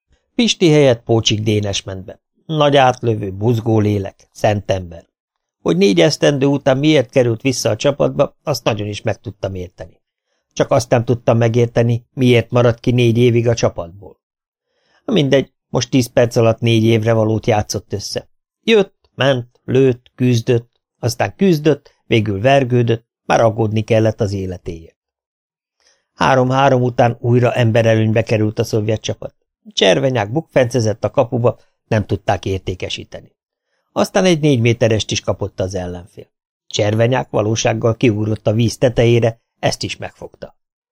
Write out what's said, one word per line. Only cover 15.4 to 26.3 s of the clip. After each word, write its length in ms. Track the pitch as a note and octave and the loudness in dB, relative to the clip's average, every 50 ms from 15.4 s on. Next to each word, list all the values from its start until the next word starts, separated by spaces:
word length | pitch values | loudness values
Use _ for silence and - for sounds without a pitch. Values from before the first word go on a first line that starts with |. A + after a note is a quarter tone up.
| C3 - _ _ _ _ | 2 0 _ _ _ _
most 220 | - C3+ A#2+ - | -4 -4 -2 0
tíz 160 | - C3+ B2 | 0 0 0
perc 300 | - - C3 A#2+ A#2 - | 0 2 0 2 2 2
alatt 240 | B2 A2+ A2+ A2 - | 2 2 2 2 0
négy 240 | A#2 A2+ A2+ A2+ A2 | 0 2 2 2 4
évre 280 | A2+ A#2 A2 G#2+ A#2 A#2 | 2 2 2 2 0 0
valót 340 | A2+ G#2+ A2 A2 G#2 - | 2 0 0 -2 -2 -2
játszott 460 | - G#2+ G#2 G#2 - - G#2 - _ - | 0 0 0 -2 -4 -6 -10 -10 _ -10
össze. 380 | G2 - - - - - _ _ _ _ _ _ _ | -10 -10 -10 -10 -10 -12 _ _ _ _ _ _ _
Jött, 500 | _ G#3+ A3+ G#3 F#3+ - _ _ _ _ _ | _ 0 2 2 0 -2 _ _ _ _ _
ment, 460 | - B2 C#3 C#3 B2 B2 - _ _ _ | -2 -2 0 0 -2 -4 -10 _ _ _
lőtt, 480 | - A#2 B2+ C3+ C3 B2 B2 _ _ _ | -2 0 2 2 2 0 -2 _ _ _
küzdött, 560 | - B2+ B2 B2 A2+ A#2 - B2 A#2 A#2+ _ _ _ _ _ _ _ | -4 -2 0 0 0 0 0 -2 -2 -2 _ _ _ _ _ _ _
aztán 360 | - A#2+ - - A2+ G#2 - | -6 -6 -4 -4 -4 -6 -2
küzdött, 540 | - G3 G3 E3+ D3 D3 D#3+ C#3 - _ _ _ _ _ | 0 0 2 2 2 0 0 -2 -2 _ _ _ _ _
végül 340 | - A2+ A#2 G#2+ A2 G2 F#2+ | -10 -8 -6 -4 -4 -4 -2
vergődött, 640 | G#2 C3 C#3 C#3 C3+ A#2+ B2 B2 A#2+ A2+ A#2 A#2 - _ _ _ _ | 0 2 2 2 2 0 0 0 0 0 -2 -4 -6 _ _ _ _
már 160 | - E3+ - | -2 0 2
aggódni 420 | A#2 A2+ G#2+ A2+ A2+ G#2+ G#2+ A2 G#2+ | 2 2 0 0 -2 -2 -2 -4 -2
kellett 380 | - A#2 A2 A2 A2 A2 - | 0 0 2 2 0 0 -2
az 120 | A2 G2 G2+ | -4 -4 -4
életéért. 640 | G2 F#2+ F#2 F2+ F2 - F#2+ F2 E2 D#2+ - _ _ _ _ _ _ _ _ _ _ _ _ _ _ _ _ _ _ _ _ _ _ _ _ _ | -6 -8 -8 -10 -12 -12 -14 -14 -14 -16 -20 _ _ _ _ _ _ _ _ _ _ _ _ _ _ _ _ _ _ _ _ _ _ _ _ _
Három-három 680 | - D#3+ C#3+ | -4 -2 0